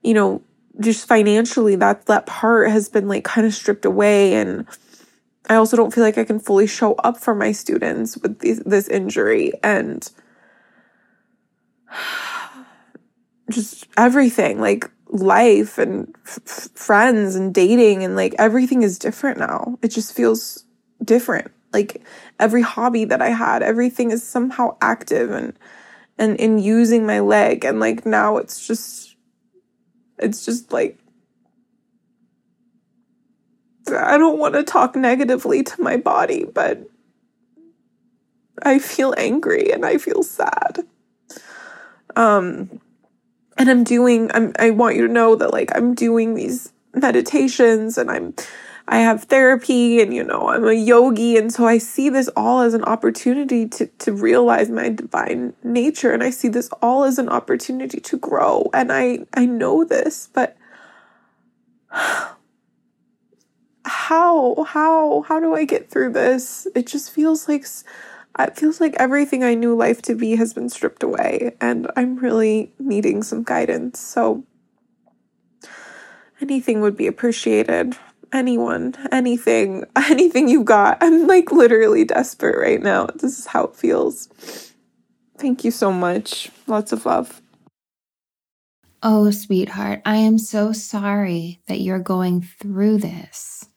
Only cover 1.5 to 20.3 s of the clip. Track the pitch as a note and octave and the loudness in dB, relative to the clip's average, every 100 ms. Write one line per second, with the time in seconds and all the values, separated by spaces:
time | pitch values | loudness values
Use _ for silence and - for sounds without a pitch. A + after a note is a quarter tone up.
1.5 | - G#3+ F#3+ G3+ G3+ - G#3 - - A3+ | 0 0 2 0 0 0 0 -2 -4 2
2.5 | A3+ A3+ G#3+ G#3 G#3+ G3+ G3 - A3+ A3 | 2 2 0 0 -4 -2 -6 -2 0 0
3.5 | G#3 - G3+ G3 F#3+ G#3 G3+ G3 F#3 G2 | -2 -4 -2 -2 2 2 4 4 2 -2
4.5 | - - - _ _ _ _ _ _ - | -6 -12 -20 _ _ _ _ _ _ 2
5.5 | A3 A3 A#3+ G#3+ A#3+ A3 G#3+ A3 A3 - | 2 4 2 2 2 2 2 -2 -4 0
6.5 | G3 G#3 - G#3+ - - A#3+ - G#3 A3 | 2 2 0 -2 0 -2 -2 -4 -2 -2
7.5 | G#3 - - - - A3+ - - A3 - | -4 -4 -4 -4 -4 -8 -6 -8 -4 -4
8.5 | A3+ - G3 G3+ G3 F#3+ - G3 - - | -2 0 0 0 -4 -2 -2 0 0 -2
9.5 | - G#3 G3 - - - _ _ _ _ | -2 -2 -2 -4 -10 -14 _ _ _ _
10.5 | _ _ _ _ _ _ _ _ _ _ | _ _ _ _ _ _ _ _ _ _
11.5 | _ _ _ _ - - - - - - | _ _ _ _ -14 -10 -10 -10 -12 -14
12.5 | C4 - _ _ - _ _ _ _ - | -20 -20 _ _ -20 _ _ _ _ -8
13.5 | A3+ G#3 - - - A#3+ C4+ B3+ A#3 E3 | -6 -6 -14 -6 2 2 4 2 2 -2
14.5 | G2+ A2 G3+ - _ _ G3 F#3+ F#3+ A#3+ | 0 -2 -2 -4 _ _ -2 2 6 6
15.5 | G3+ G#3+ - - - - - - - - | 4 2 -2 -2 -4 -10 -16 -20 -20 -16
16.5 | - - - - G#3 B3 A3 G3+ F#3 F#3+ | -16 -16 -14 0 4 4 2 0 -2 0
17.5 | F#3+ F#3 A#3+ A3 F#3+ F#3 F#3+ F#3 - A3 | 2 4 6 6 4 -2 -2 -2 2 2
18.5 | A#3+ B3+ B3+ G#3 F#3 - - C#4 - - | 2 2 2 0 0 -6 -4 -6 -4 -6
19.5 | - - B3 A3+ A3+ G#3+ - A#3 | -6 -8 -4 -4 -4 -8 0 0